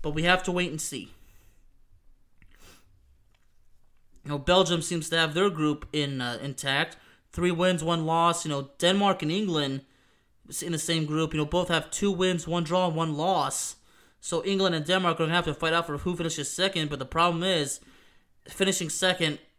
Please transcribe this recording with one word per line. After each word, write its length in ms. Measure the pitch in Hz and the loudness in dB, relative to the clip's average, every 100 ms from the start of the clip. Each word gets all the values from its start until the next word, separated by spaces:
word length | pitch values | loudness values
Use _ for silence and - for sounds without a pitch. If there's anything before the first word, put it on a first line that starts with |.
But 100 | 151 | -4
we 120 | 151 | -2
have 220 | 170 180 | 2 2
to 80 | 185 | 2
wait 180 | 180 180 | -2 -2
and 100 | 156 | -4
see. 320 | - 135 87 - - - - _ - _ - - - - _ _ - - - - _ - _ _ _ _ _ _ - - - _ _ - | -8 -10 -14 -20 -20 -20 -20 _ -20 _ -20 -20 -20 -20 _ _ -20 -20 -20 -20 _ -20 _ _ _ _ _ _ -20 -20 -20 _ _ -20
You 60 | 147 | -8
know, 80 | 147 | -6
Belgium 420 | 135 180 175 175 | 4 6 6 2
seems 280 | - 175 151 | -2 -6 -2
to 80 | 165 | 0
have 180 | 160 | 2
their 160 | 151 202 | 2 0
group 380 | 160 151 147 - | 2 0 0 -4
in, 280 | 151 143 135 | -4 -2 -2
uh, 180 | 123 120 | -4 -6
intact. 580 | 139 135 139 139 165 - - - _ | -8 -6 -2 0 0 -6 -20 -20 _
Three 180 | - 180 | -2 0
wins, 320 | 170 185 180 | 2 2 2
one 240 | 160 170 160 | 0 0 2
loss. 380 | 165 170 165 | 4 4 2
You 60 | 156 | -2
know, 180 | 143 135 _ | -4 -6 _
Denmark 440 | 175 196 202 190 | 2 4 4 2
and 100 | 151 | 0
England 480 | 180 208 156 139 135 - _ _ _ _ _ - - | -2 0 0 0 -4 -8 _ _ _ _ _ -14 -10
in 80 | 165 | -6
the 80 | 160 | -4
same 260 | - 165 | -2 -2
group. 300 | 147 151 156 | 0 0 0
You 40 | 156 | 0
know, 80 | 147 | 0
both 200 | 175 175 | 0 0
have 240 | 165 160 | 0 -2
two 220 | - 202 | -2 0
wins, 340 | 180 185 180 156 | 2 0 0 -2
one 160 | 175 | -2
draw, 240 | 160 180 180 | 2 2 2
one 300 | 160 165 147 | 0 -2 0
loss. 580 | 170 180 135 - - - _ _ _ _ | 2 2 0 -2 -8 -10 _ _ _ _
So 240 | - 170 | -4 -4
England 320 | 190 196 190 160 | 0 2 2 0
and 100 | 147 | 0
Denmark 300 | 185 180 160 | 2 2 0
are 80 | |
gonna 100 | 160 | 0
have 120 | 175 165 | 0 0
to 80 | |
fight 180 | 147 160 | -2 0
out 140 | 165 165 | 0 0
for 120 | 147 | -4
who 160 | 180 | -4
finishes 340 | 175 165 156 139 | -2 -4 -4 -6
second. 420 | - 190 185 156 | -2 -2 0 -4
But 100 | 143 | -4
the 60 | 131 | -4
problem 360 | 165 175 165 | 2 2 2
is, 380 | 180 175 139 - - - - _ _ _ - | 0 0 -2 -6 -12 -20 -20 _ _ _ -20
finishing 400 | - 190 190 160 | -2 0 0 -4
second 520 | - 185 180 165 143 - | 0 0 2 0 -2 -12